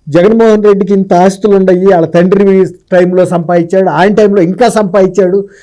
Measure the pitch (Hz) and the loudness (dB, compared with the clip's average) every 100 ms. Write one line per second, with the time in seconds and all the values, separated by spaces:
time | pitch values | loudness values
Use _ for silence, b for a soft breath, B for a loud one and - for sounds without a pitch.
0 | - 156 196 226 226 214 208 196 190 196 | -4 0 2 2 2 2 2 0 0 -2
1 | 190 175 190 185 214 196 190 180 196 175 | 0 0 0 0 0 0 2 0 2 0
2 | 160 170 180 196 196 190 185 - - 180 | 0 0 0 0 2 0 -2 -6 -4 0
3 | 180 180 180 175 165 175 170 190 190 151 | 0 0 -2 -2 -2 -2 -2 -2 -2 0
4 | 196 214 208 196 170 190 233 220 196 196 | 0 2 0 0 -2 0 -2 -2 -2 0
5 | 185 190 185 196 202 B | 0 0 -2 -2 -6 B